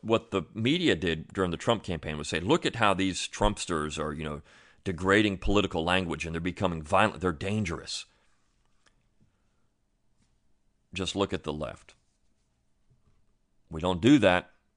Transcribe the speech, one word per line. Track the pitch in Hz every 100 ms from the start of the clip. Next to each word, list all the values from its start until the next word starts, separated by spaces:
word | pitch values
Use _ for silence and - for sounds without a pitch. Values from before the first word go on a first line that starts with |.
what | 107 113 -
the | 98 -
media | - 117 170 165 90
did | 87 80 -
during | - 92
the | 82
Trump | - 110
campaign | - 82 80 76
was | 76
say, | 80
"Look | 90 165
at | 147 113
how | 107
these | 92 95 90 -
Trumpsters | - 104 101 - 82 76 76
are, | 76
you | 76
know, | 78 73 - - - _
degrading | - 82 92 98 107 95
political | - 101 98 87
language | 80 92 87 73 82
and | 82
they're |
becoming | 87 87 95 82
violent. | 76 95 107 -
They're | 90
dangerous." | 76 98 107 95 82 - - - _ _ _ _ _ _ _ _ _ _ _ _ _ _ _ _ _ _ _ _ _ _ _ _ _ _ _ _
Just | 85 92 95
look | 98
at | 92
the | -
left. | 76 67 - - _ _ _ _ _ _ _ _ _ _ _ _ _ _ _ _ _ _
We | 80
don't | 90 90
do | 110 147
that | 101 90 - _ _